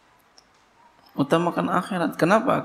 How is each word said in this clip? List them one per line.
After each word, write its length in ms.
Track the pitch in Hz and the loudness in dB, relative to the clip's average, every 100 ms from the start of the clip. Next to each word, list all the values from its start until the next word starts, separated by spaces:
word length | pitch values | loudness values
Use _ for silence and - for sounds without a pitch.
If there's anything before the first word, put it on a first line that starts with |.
| _ _ _ _ _ _ _ _ _ _ _ | _ _ _ _ _ _ _ _ _ _ _
Utamakan 560 | - 139 170 175 - 175 | -4 0 2 0 -2 -2
akhirat. 480 | 180 185 185 160 - | -2 -2 -2 -4 0
Kenapa? 420 | 165 214 247 151 | 2 2 2 -2